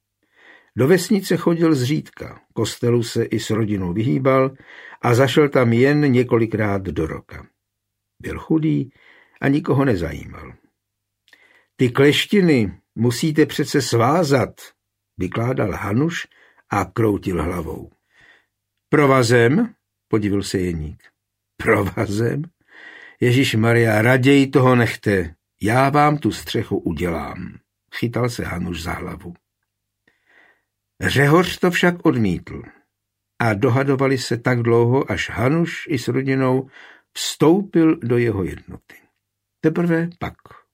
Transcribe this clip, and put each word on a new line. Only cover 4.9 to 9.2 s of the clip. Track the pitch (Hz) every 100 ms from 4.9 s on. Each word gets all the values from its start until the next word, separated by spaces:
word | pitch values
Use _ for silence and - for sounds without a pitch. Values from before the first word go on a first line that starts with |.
| -
a | 120
zašel | 120 131 156 143
tam | 139 120
jen | 117 135 147 147
několikrát | 123 120 117 110 104 104 98
do | 95 80 78
roka. | 78 - 73 - _ _ _ _ _ _ -
Byl | - 73
chudý | - 160 156 143 127 - _ _